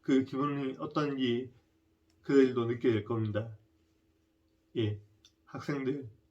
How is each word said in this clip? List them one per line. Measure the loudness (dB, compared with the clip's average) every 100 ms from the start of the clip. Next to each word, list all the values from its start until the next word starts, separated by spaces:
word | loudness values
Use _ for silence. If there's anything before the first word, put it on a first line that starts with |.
그 | 4 2
기분이 | 2 -4 -4 -2 -6 -8
어떤지 | -6 -4 -2 -2 0 -2 -4 -16 _ _ _ _ _ _
그들도 | 4 6 6 4 -2
느끼게 | 0 2
될 | 2
겁니다. | 0 -2 -2 -4 -6 -14 _ _ _ _ _ _ _ _ _ _ _ -2
예, | -2 -2 -12 _ -20 _ _
학생들. | -12 -6 -4 -2 -4 -8 -18 _